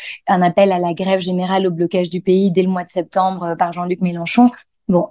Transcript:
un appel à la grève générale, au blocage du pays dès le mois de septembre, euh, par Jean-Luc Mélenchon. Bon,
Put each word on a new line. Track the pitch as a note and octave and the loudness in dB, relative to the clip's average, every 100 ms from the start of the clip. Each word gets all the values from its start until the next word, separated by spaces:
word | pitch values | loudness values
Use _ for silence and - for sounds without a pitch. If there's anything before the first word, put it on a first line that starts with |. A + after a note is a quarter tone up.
| - - - | -18 -10 -2
un | F3+ | 2
appel | F3 F#3 G3 | 2 4 2
à | F3+ | 2
la | F3 | -2
grève | E3 F#3+ F#3+ | -2 -2 -2
générale, | F3+ F3+ F#3 F#3+ F#3+ | -2 -4 -2 0 0
au | |
blocage | E3 E3+ F#3 F3 | -2 -2 -2 -2
du | F3 | -4
pays | F#3 F#3 G3 | 0 2 2
dès | F3+ | 0
le | F#3 | 0
mois | F#3 | -2
de | F3 | -4
septembre, | - - F#3+ F#3+ F#3 | -8 -4 -2 -2 -2
euh, | F3 | -6
par | E3 F3 | -2 -2
Jean-Luc | F3 F3 F#3 | -2 -6 -2
Mélenchon. | F3+ F3 - A#3+ B3 - _ _ - | -4 -4 0 4 4 2 _ _ -2
Bon, | F3 - | 0 0